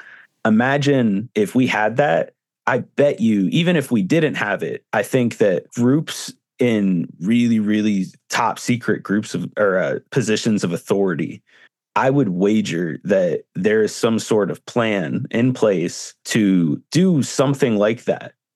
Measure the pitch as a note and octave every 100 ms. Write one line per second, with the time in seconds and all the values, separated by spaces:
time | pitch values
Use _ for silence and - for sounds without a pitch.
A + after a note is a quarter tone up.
0 | - - - _ A2+ A2 B2+ C#3+ C#3 C#3
1 | A2+ G2 A2+ - G2+ B2+ A#2+ G#2 G#2+ A#2+
2 | D3 E3 - - _ _ - B2+ - -
3 | C#3+ - A2+ G2+ F#2 D#3+ F3 E3+ B2+ A#2
4 | F#2+ D#3+ D3+ - G#2 F#2 D#2+ G#1 _ A2+
5 | G2+ C3+ A#2 - G#2 F2 - - B2 C#3+
6 | D3 - - - _ - B2 G#2+ G2 F2+
7 | E2 - F2 A#2+ A#2+ A2+ G#2 G#2+ G#2+ G2
8 | F2+ - - - A2+ - - A#2+ - F#2
9 | - G2+ G#2+ - F2+ - G#2 F#2 D#2+ -
10 | - C#3 G#2+ G#2+ A#2 G#2 F#2 E2+ - G2
11 | G2 D#2 D#2+ - _ _ _ _ _ G#2
12 | B2+ C#3 A2 F2+ G2+ A2 G2+ E2 E2+ -
13 | F#2 G2 F2+ - - - G2+ A2 G#2 -
14 | A#2+ A2 - A2 F2+ F2 - B2 A2+ G2+
15 | D#2 A#2 - A2+ B2+ B2 A2 F#2 F2 -
16 | - - - A#2+ G2+ F#2 E2 C#2 - D#3
17 | F#3+ D#3+ A2+ - C#3 C#3 C3 G#2 G#2 A2+
18 | - - - - _